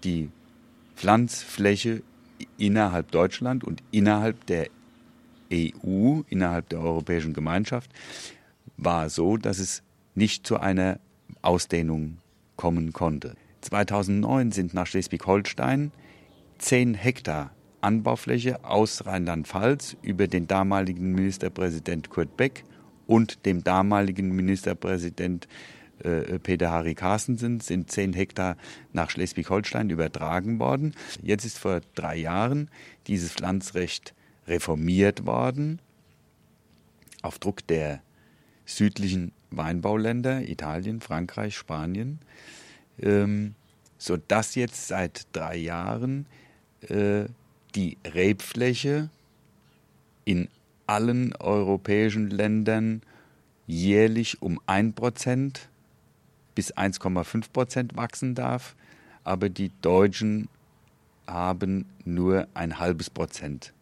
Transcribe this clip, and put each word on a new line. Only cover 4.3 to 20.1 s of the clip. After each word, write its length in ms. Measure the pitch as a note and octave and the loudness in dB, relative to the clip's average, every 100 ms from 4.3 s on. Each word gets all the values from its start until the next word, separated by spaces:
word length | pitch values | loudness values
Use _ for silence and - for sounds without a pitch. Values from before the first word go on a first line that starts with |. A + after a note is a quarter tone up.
| G#2+ - | -2 -2
der 240 | F2 D2+ - - - - - - - - | -2 -2 -8 -20 -20 -20 -20 -20 -20 -4
E 240 | F2 E2 - | -2 -2 -4
U, 400 | - F#2+ A2+ D3+ D3+ | -2 4 4 4 0
innerhalb 400 | F#2+ F2+ E2+ E2 | 0 0 0 -4
der 100 | E2 | -4
Europäischen 540 | E2 E2 D#2 E2+ D#2+ | 0 -2 0 -2 0
Gemeinschaft, 560 | D2+ D#2 F2 G#2+ B2 B2 - - - - - _ _ - - | -2 -2 0 -2 -4 -8 -20 -18 -16 -16 -18 _ _ -20 -4
war 320 | F2 E2+ D#2 | 0 0 0
so, 280 | - E2+ A2 | 0 2 2
dass 200 | - F#2+ | 0 -2
es 240 | F#2+ - _ _ _ | -4 -6 _ _ _
nicht 320 | - G#2 - - | 0 2 2 -2
zu 140 | A2 | -2
einer 400 | G2 F#2 F#2 F2+ _ _ _ - | 2 2 2 0 _ _ _ -4
Ausdehnung 760 | - F2+ - E2+ E2 D#2 D#2 E2+ _ _ _ - | 2 2 2 0 0 -2 -4 -10 _ _ _ -4
kommen 380 | F2 E2+ E2 | 0 0 -2
konnte. 420 | D#2+ E2+ D2+ - - _ _ | -2 -2 -2 -6 -14 _ _
Zweitausendneun 920 | - G2+ G2+ G2+ G2 G2+ A2 C3 A#2+ | -4 0 0 0 0 0 2 2 2
sind 220 | G2 F2+ | 0 -2
nach 120 | F2+ F2+ | -2 -2
Schleswig-Holstein 1040 | F#2+ F2+ E2+ - G2 G2 - C2 C3+ D3 - - - - - - _ | -2 -2 -4 2 2 2 -2 0 2 0 -6 -20 -20 -20 -20 -20 _
zehn 340 | - B2+ B2 | 2 4 4
Hektar 580 | A2 G#2 B2+ - D#2 C#2 - _ _ | 4 0 0 -2 -4 -4 -12 _ _
Anbaufläche 840 | G2+ A2 A2 A#2+ - B2 A#2+ B2 | 2 2 2 -2 0 0 0 -4
aus 420 | - G#2 A2 - F#2+ | 2 4 4 2 -4
Rheinland-Pfalz 920 | F#2 F2 E2 D2 F#2+ A2 C#3+ - - | -2 -2 -2 -4 0 2 2 -2 -12
über 260 | - | -6